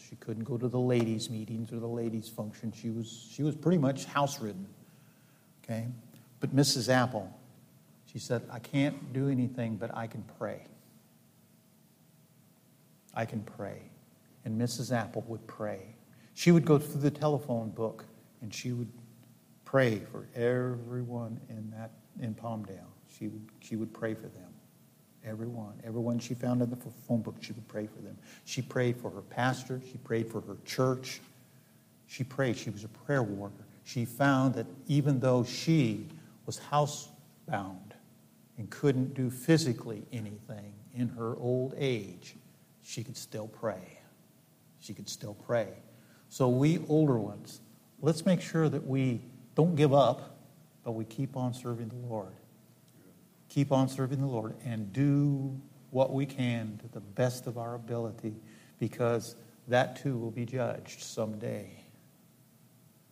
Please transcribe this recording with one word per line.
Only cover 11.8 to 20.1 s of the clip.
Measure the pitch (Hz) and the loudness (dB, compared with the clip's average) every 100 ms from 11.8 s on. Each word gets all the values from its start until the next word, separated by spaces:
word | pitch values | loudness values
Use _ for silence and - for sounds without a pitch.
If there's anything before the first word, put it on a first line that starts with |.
| _ _ _ _ _ _ _ _ _ _ _ _ _ | _ _ _ _ _ _ _ _ _ _ _ _ _
I | 113 | -6
can | 113 113 | -4 -4
pray." | 101 - 101 101 - - - _ _ - | -8 -10 -10 -10 -16 -20 -20 _ _ -12
And | 117 110 | -6 -2
Missus | 120 - 123 | -2 -2 -2
Apple | 120 104 - 113 | -2 -2 -6 -6
would | 113 - | -8 -10
pray. | - 107 98 95 - - - - | -8 -6 -6 -10 -20 -20 -20 -16
She | - 170 | 2 8
would | 170 | 8
go | 170 147 | 10 6
through | 151 143 | 4 2
the | 143 | 2
telephone | - 151 139 - 117 110 | 2 2 2 0 -2 -2
book, | 107 113 - - - - - | -2 -4 -4 -16 -20 -20 -16
and | 110 | -12
she | - 127 | -8 -4
would | 120 110 - - - - - _ - | -4 -6 -10 -20 -20 -20 -20 _ -20
pray | - 135 123 104 | 2 6 6 4
for | - | -4